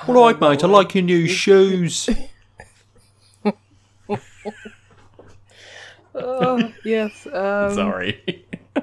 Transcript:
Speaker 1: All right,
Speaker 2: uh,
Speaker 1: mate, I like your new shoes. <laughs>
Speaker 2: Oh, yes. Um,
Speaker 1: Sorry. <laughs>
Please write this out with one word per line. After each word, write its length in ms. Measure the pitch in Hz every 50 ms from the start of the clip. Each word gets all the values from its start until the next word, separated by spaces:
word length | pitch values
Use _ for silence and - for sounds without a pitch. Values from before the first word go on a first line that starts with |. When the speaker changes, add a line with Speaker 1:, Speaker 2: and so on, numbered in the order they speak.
| -
Speaker 1:
All 60 | - 247
right, 220 | 247 233 226 220 -
Speaker 2:
uh, 100 | 165 147
Speaker 1:
mate, 120 | 143 139 170
I 40 |
like 260 | 180 202 202 190 190 -
your 100 | 190 180
new 240 | 175 180 170 165
shoes. 800 | 160 185 180 - 202 196 196 190 196 190 180 175 160 170 - - - 226
<laughs> 60 | - - - - _ _ _ _ - - _ _ _ _ _ _ _ _ _ _ _ _ _ _ _ - 208 - _ _ _ _ _ _ _ _ _ _ - 202 - - - - - - 208 214 - - 220 - _ _ _ _ _ _ _ _ - - - - - _ _ _ - - - - - - - - _ _ _ -
Speaker 2:
Oh, 560 | 269 247 247 254 262 247 254 254 240 226 226 - - -
yes. 420 | 214 226 220 214 208 - - -
Um, 460 | - - 180 196 196 202 202 202 202 202
Speaker 1:
Sorry. 500 | 202 196 - 92 - 90 101 - - _
<laughs> 180 | - - - _ _ - - _ _ - -